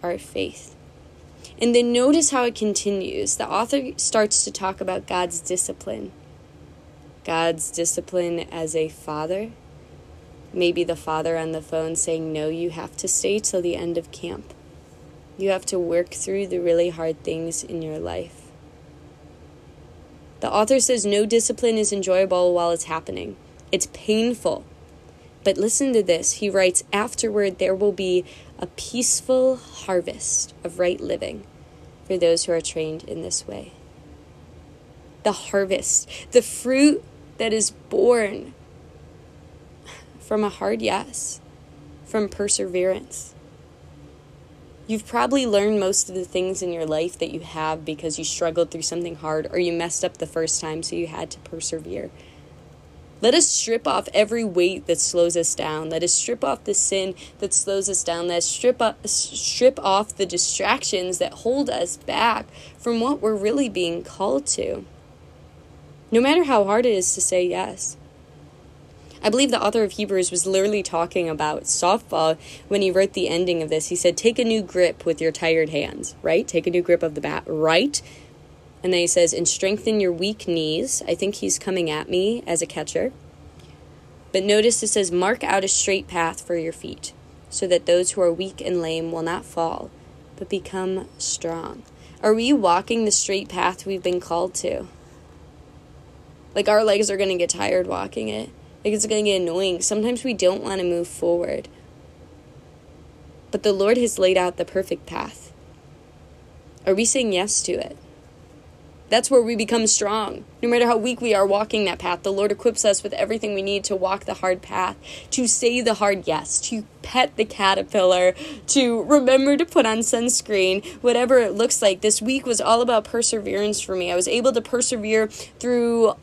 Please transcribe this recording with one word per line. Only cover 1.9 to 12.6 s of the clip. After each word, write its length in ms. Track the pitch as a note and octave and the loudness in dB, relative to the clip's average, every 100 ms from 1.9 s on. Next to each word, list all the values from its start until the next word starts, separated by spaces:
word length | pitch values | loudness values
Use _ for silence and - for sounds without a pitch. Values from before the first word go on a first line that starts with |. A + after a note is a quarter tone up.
notice 380 | A#3+ B3+ D#4 D4 | 4 4 4 4
how 160 | C4+ A#3+ | 2 0
it 100 | A3+ | -2
continues. 800 | G#3+ G3 G3+ G3 F#3 - G3 - | -2 -2 -2 -4 -4 -6 -4 -4
The 140 | - | -2
author 420 | F#3+ A#3 C#4 B3+ - | -2 0 -2 -2 -4
starts 480 | - A3+ G#3+ - - | 0 2 2 2 0
to 60 | |
talk 280 | - F#3+ F#3+ | -4 -6 -4
about 260 | F#3+ F#3 - | -6 -6 -4
God's 360 | F3+ F3+ E3+ | -4 -2 -4
discipline. 720 | - F3+ - - - A3 G3 - - - - - - - - - - - - | -6 -4 -4 -6 -10 -10 -10 -16 -20 -20 -20 -20 -20 -20 -20 -20 -20 -14 -4
God's 460 | E3 E3 E3 - | 0 0 0 -4
discipline 760 | - E3+ - - F3+ F3 E3+ - | -4 -2 -2 -4 -2 -2 -4 -6
as 240 | E3+ D#3+ | -8 -4
a 140 | D#3+ D#3 | -2 -2
father. 640 | - - D3+ D#3 F#3+ A3+ - - - - - - - - - - | -6 -8 -6 -4 -4 -6 -12 -20 -20 -20 -20 -20 -20 -20 -20 -10
Maybe 320 | F3+ F3 F3 E3+ | 0 0 2 -2
the 100 | E3 | -4
father 400 | - D#3 D#3+ E3 | -4 -2 -2 -2
on 160 | D#3+ | -2
the 100 | D#3+ | -6
phone 360 | - D#3+ D#3+ D#3+ | -6 -4 -4 -4
saying, 340 | - D#3+ D#3+ | -2 -2 -4
"No, 160 | D#3 D#3 | -4 -4
you 220 | E3 | -4